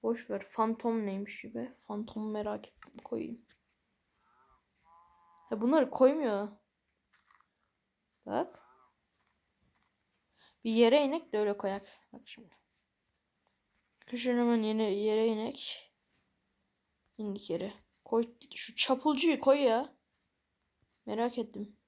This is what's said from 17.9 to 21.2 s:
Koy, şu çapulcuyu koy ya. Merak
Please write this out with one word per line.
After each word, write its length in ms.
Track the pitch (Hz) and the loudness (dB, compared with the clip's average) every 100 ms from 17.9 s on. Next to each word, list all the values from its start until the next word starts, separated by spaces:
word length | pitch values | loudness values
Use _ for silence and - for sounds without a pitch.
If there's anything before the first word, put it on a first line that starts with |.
| _ | _
Koy, 300 | - 226 233 - - | -2 0 0 -6 -18
şu 200 | - - | -14 -12
çapulcuyu 680 | - - 262 302 277 330 285 | -2 0 2 2 2 2 2
koy 180 | - 277 | 4 6
ya. 380 | 269 226 294 _ _ _ _ _ _ _ _ _ _ - - | 6 2 -2 _ _ _ _ _ _ _ _ _ _ -20 -8
Merak 320 | 208 | -2